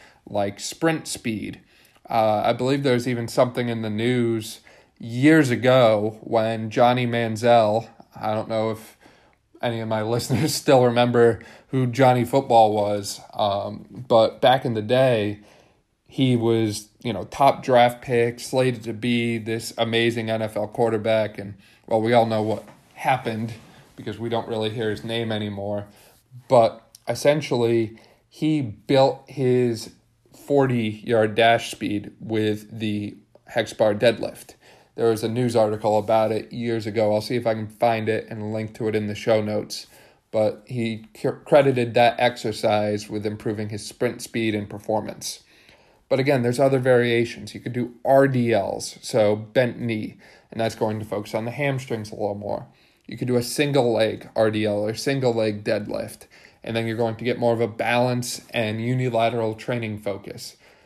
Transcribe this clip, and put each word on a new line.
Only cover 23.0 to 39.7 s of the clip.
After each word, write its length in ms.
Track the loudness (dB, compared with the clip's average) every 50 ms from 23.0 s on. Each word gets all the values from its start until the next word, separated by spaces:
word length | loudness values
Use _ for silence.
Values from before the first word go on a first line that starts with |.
| -2 0 0 0 -2 -4 -6 -6 -6 -8 -10 -12 -18 -20 -20 -20 -20 _ _
because 240 | -16 -12 -12 -10 -8
we 100 | -6 -4
don't 200 | -4 -4 -4 -4
really 220 | -4 -4 -4 -4
hear 200 | -4 -4 -4 -4
his 140 | -4 -6 -6
name 260 | -6 -6 -4 -4 -4
anymore, 560 | -4 -4 -6 -6 -8 -8 -6 -6 -6 -6 -8 -12 -18 -20 -20 _ _ _ _ _ -20 -14 -2 4
but 420 | 6 6 6 6 2 -4 _ _ _ -14 -8
essentially, 920 | -8 -4 0 2 2 2 2 0 -2 -2 0 2 2 2 0 0 -2 -6 -14 _ _ _ _ _ _
he 340 | _ -4 -2 0 0 0
built 600 | -2 -4 -8 -10 _ 2 4 4 4 4 2 -2 -10 -12
his 640 | -6 -2 0 2 2 2 2 0 -2 -4 -8 -14 -18 _ _ _ _ _ _ _ _
forty-yard 1000 | -12 -4 2 2 4 4 4 2 0 -2 -4 -6 -6 -4 0 2 2 2 2 2
dash 360 | 4 6 6 6 4 0 -6
speed 400 | -10 -8 -6 -4 -4 -6 -8 -10 -16 -14
with 580 | -8 -4 -2 -2 0 0 -2 -4 -8 -14 -12
the 400 | -8 -6 -4 -4 -4 -6 -8 -12 -16 _ _ _ _ _
hex 280 | -8 -6 -4 -4 -4 0
bar 200 | 2 2 2 2
deadlift. 600 | 2 2 2 2 0 -4 -10 -10 -12 -20 -20 -20 _ _ -20 -20 _ _ _ _
There 160 | -2 0 0
was 120 | 0 0
a 60 | -2 -4
news 260 | -2 -2 -2 0 2
article 420 | 2 2 2 0 -2 0 0 0
about 360 | 2 2 2 2 2 2 2
it 200 | 0 -4 -6 -8
years 320 | -10 -8 -4 -4 -4 -4 -4
ago. 300 | -4 -2 0 0 2 2
I'll 60 | 0
see 160 | -2 -2 -4
if 100 | -2 -2
I 80 | -2 -2
can 140 | -2 -4 -10
find 400 | -4 0 0 0 0 0 -2 -2
it 180 | -2 -4 -4 -8
and 240 | -10 -10 -8 -6
link 220 | -6 -6 -6 -8 -8
to 140 | -6 -4 -2
it 80 | -2
in 100 | -2 -4
the 80 | -4 -8
show 260 | -4 0 2 2 2
notes. 460 | 2 0 -4 -4 -6 -6